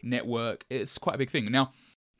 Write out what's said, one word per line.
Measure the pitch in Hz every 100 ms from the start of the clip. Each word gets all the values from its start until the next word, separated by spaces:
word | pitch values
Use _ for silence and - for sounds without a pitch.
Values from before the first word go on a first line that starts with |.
network. | 117 123 120 117 117 98 -
It's | 127 131 -
quite | - 127
a |
big | 131
thing. | 151 107
Now, | 131 262 - - _ _